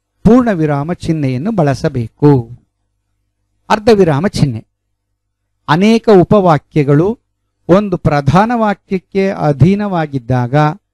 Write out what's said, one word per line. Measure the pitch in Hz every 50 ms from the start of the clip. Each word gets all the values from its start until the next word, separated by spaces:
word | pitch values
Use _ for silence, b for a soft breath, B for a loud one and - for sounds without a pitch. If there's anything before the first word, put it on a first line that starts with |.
| _ _ _ _ -
ಪೂರ್ಣ | 185 233 254 240 226
ವಿರಾಮ | 196 160 156 147 143 139 143 170 175
ಚಿಹ್ನೆಯನ್ನು | - - 160 160 156 143 131 127 123 160 226
ಬಳಸಬೇಕು. | 226 185 147 143 131 - 160 156 135 123 113 - _ - 143 147 143 123 113 117 120 - _ _ _ _ _ _ _ _ _ _ _ _ _ _ _ _ _ _ _ _ _ -
ಅರ್ಧ | 202 220 208 247 214
ವಿರಾಮ | 196 185 160 139 139 185
ಚಿಹ್ನೆ | 214 - - 151 135 113 110 - _ _ _ _ _ _ _ _ _ _ _ _ _ _ _ _ _ _ _ -
ಅನೇಕ | - 151 175 202 220 226 220 - 233 208 180
ಉಪವಾಕ್ಯಗಳು | 160 - 214 208 185 175 151 139 _ _ - 156 135 139 143 147 180 208 233 - _ _ _ _ _ _ _ _ _ -
ಒಂದು | 175 202 208 196 180
ಪ್ರಧಾನ | - - - 151 143 139 135 151 185 220 233 247
ವಾಕ್ಯಕ್ಕೆ | 226 220 208 196 - _ - 196 180 _ _ - 196 190 196
ಅಧೀನವಾಗಿದ್ದಾಗ | 185 170 160 151 147 131 143 185 202 208 208 202 185 165 156 147 139 135 117 113 127 123 123 117 135 151 151 151 175 - _ _